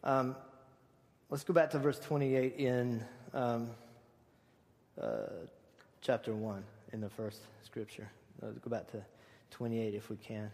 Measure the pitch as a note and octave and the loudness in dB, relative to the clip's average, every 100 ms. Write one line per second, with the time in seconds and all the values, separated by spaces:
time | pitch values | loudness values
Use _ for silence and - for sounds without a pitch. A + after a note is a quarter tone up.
0 | - C3+ B2+ C3 - - - - _ _ | 4 4 4 -2 -12 -20 -20 -20 _ _
1 | _ _ _ C#3+ - E3+ D#3 D3+ C#3+ C3+ | _ _ _ -6 6 6 8 4 2 0
2 | - D3 C3+ C3 C3 B2+ C3+ B2 B2 A2+ | 0 2 4 4 4 2 2 4 4 0
3 | A2+ - - C3 A#2+ A#2 A#2 A#2 - - | -4 -14 -6 0 0 0 -2 -8 -16 -20
4 | - - _ _ _ _ _ _ _ - | -20 -20 _ _ _ _ _ _ _ -6
5 | A1 A1+ - E2+ E2 - - - - - | -2 -2 -4 -8 -12 -16 -20 -20 -20 -8
6 | - A#2 - G#2+ A2 G2 F#2+ - - A2 | 0 0 0 -2 -2 -4 -8 -16 -10 -6
7 | G#2 - A2 G2+ - - - - G#2+ - | -6 -6 -8 -8 -18 -20 -12 -8 -8 -10
8 | G#2 - - - A2+ A2 - A#2 - G#2+ | -14 -16 -20 -12 -10 -8 -4 -4 -4 -10
9 | G2+ - - - - - A#2+ A2+ A2 G#2 | -12 -20 -20 -20 -20 -6 -2 0 0 -2
10 | - G#2 - A2 G#2 | -6 -10 -6 -6 -6